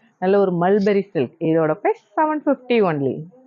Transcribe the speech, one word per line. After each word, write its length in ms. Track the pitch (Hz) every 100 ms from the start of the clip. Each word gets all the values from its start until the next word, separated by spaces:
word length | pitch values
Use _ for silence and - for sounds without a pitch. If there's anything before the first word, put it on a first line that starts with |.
| _ _
நல்ல 120 | 185 202
ஒரு 100 | 190 175
மல்பெரி 400 | 175 208 196 202 196
சில்க். 220 | 165 120 - 160
இதோட 240 | 160 156 156
பிரைஸ் 200 | 370 440 _ -
செவன் 240 | 311 302 311
ஃபிஃப்டி 340 | 269 - 240 190
only. 240 | 151 135 117 160 254